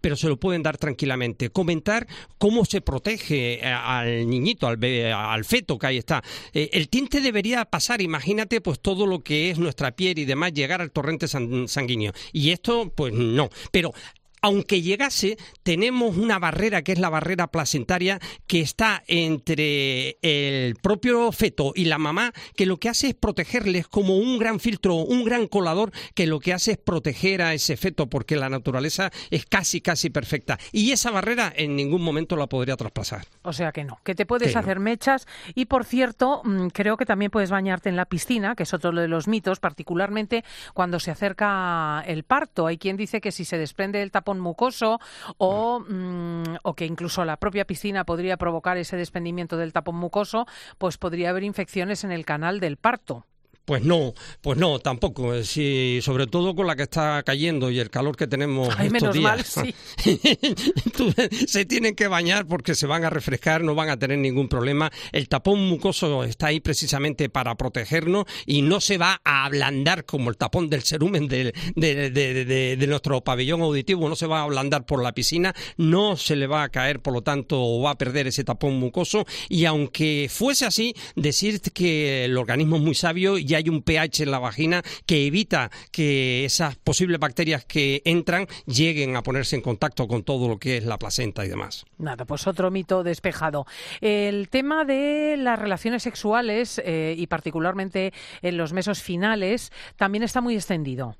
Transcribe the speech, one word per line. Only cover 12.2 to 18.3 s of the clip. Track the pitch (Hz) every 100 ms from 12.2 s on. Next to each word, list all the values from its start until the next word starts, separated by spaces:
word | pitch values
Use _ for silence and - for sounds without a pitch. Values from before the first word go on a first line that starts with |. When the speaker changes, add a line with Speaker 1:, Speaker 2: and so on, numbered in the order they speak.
| -
Speaker 1:
Y | 165 147
esto, | 175 - 233 196 -
pues, | 135
no. | 110 117 123 135 - -
Pero | - 165 - - - _ -
aunque | 208 202 - 190
llegase, | 170 202 277 - 196 220 - -
tenemos | - 170 226 254 233 180
una | 226 196
barrera | 175 156 214 196
que | 147
es | 180
la | 180
barrera | 156 160 185 170
placentaria | 165 143 151 113 180 180 196 -